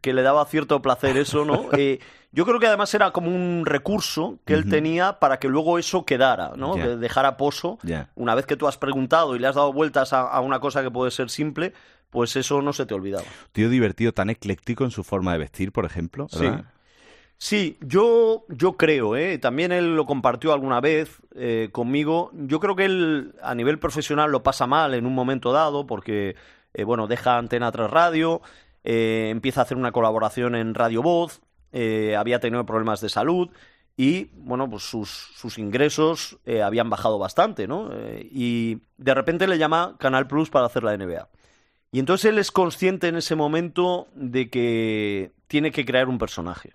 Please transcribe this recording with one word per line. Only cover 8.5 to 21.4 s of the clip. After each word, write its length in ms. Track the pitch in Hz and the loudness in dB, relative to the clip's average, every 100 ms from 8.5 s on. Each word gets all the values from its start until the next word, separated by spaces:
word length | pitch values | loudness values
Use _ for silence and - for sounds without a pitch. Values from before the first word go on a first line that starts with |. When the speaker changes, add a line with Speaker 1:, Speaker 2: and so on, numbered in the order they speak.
| 143 | -2
Speaker 1:
tú 120 | 147 | -2
has 100 | - | -2
preguntado 580 | 139 135 131 160 156 123 | -4 -2 2 2 2 0
y 40 | |
le 80 | 131 | 0
has 80 | 139 | 2
dado 180 | 143 | 0
vueltas 400 | 139 156 135 135 | 2 0 2 2
a, 80 | 131 | 0
a 180 | 127 131 | 0 -2
una 180 | 131 131 | 0 -2
cosa 240 | 139 139 | 0 -2
que 80 | 131 | -2
puede 180 | 120 127 | -2 -2
ser 220 | - 123 | -2 -6
simple, 420 | - 151 143 175 - - _ _ | -4 -4 -4 -6 -8 -20 _ _
pues 240 | 120 120 135 | -2 0 0
eso 260 | 127 143 | 0 0
no 100 | 143 | 0
se 140 | 143 131 | -4 -4
te 80 | |
olvidaba. 300 | 101 95 98 92 - - | -4 -4 -6 -8 -18 -10
Speaker 2:
Tío 160 | - 113 | 0 4
divertido, 440 | 127 107 90 113 | 4 2 2 0
tan 160 | - 98 | 0 -2
ecléctico 540 | 113 101 95 - 117 | -2 -4 -6 -4 -2
en 80 | 131 | -2
su 120 | 110 | -2
forma 280 | 90 98 92 | -4 -2 0
de 60 | 85 | -2
vestir, 320 | 73 - 98 | -4 -6 -4
por 140 | - 87 | -2 -4
ejemplo, 420 | 90 85 - 147 | -4 -8 -8 -10
Speaker 1:
Sí. 80 | - | -2
Speaker 2:
¿verdad? 240 | 127 135 - _ _ _ - - _ _ | -2 -2 -10 _ _ _ -20 -20 _ _
Speaker 1:
Sí, 400 | - 208 170 - | -4 -2 -2 -6
yo, 640 | 135 170 233 233 226 226 - | 0 4 6 6 4 2 -4
yo 300 | 139 180 185 | 0 0 4
creo, 400 | 160 147 110 120 | 4 4 2 0
¿eh? 200 | 175 156 | -2 0
También 360 | 127 131 180 | -2 0 0
él 220 | 180 170 160 | 2 2 0
lo 80 | 139 | 0
compartió 480 | 135 127 120 156 | 2 0 0 2
alguna 260 | 143 135 123 | 2 2 2
vez, 380 | 139 156 156 - _ | 2 2 -2 -10 _
eh, 340 | - | -8